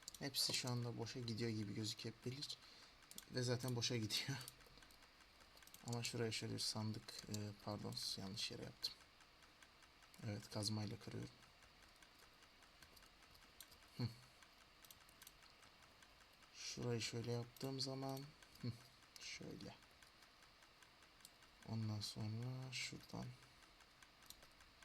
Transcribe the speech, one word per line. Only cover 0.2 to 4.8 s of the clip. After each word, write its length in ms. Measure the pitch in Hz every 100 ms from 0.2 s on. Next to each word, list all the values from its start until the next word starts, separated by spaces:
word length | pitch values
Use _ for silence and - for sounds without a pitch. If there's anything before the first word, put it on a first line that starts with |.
| 143 - -
şu 160 | - 127
anda 280 | 120 120 120
boşa 220 | 113 135
gidiyor 300 | 120 110 117
gibi 240 | 107 101
gözükebilir. 840 | 113 107 - 113 - 123 131 147 - - - - - - - -
Ve 120 | 127
zaten 340 | 123 120 131 117
boşa 200 | - 120
gidiyor. 420 | 107 - - 139 - - - -